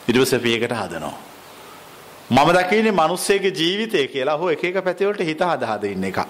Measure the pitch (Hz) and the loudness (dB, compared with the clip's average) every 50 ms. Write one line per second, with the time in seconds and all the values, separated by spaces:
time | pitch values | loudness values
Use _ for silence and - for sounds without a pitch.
0 | - - 113 127 131 127 135 120 117 120 117 113 117 117 120 113 98 90 85 82 | 0 2 4 4 4 4 2 0 2 0 0 0 0 -2 -2 -4 -6 -6 -8 -8
1 | 76 71 - - - - - - - - - - - - - - - - - - | -8 -10 -10 -12 -16 -20 -20 -20 -20 -20 -20 -20 -20 -20 -20 -20 -20 -20 -20 -20
2 | - - - - - - 117 131 147 160 175 180 180 180 208 220 220 220 202 175 | -20 -20 -20 -20 -4 0 2 4 4 6 4 4 4 2 2 2 2 2 2 2
3 | 156 156 180 180 - - 202 196 185 196 160 147 160 170 190 208 226 220 208 165 | 2 2 0 -2 0 0 0 2 2 0 0 0 -2 0 0 -2 -4 -2 0 0
4 | 135 127 - 135 127 143 156 147 170 180 156 147 - 175 180 196 185 185 170 180 | 0 0 -2 -2 -2 0 0 0 0 -2 0 0 -2 -2 -2 -2 -2 -2 -2 0
5 | 196 202 208 196 190 160 156 156 185 175 160 131 123 110 107 101 104 101 98 92 | 0 -2 0 -2 -4 -4 -2 0 0 0 0 -2 -2 -4 -4 -4 -4 -4 -4 -4
6 | 95 95 92 95 92 | -4 -4 -4 -4 -6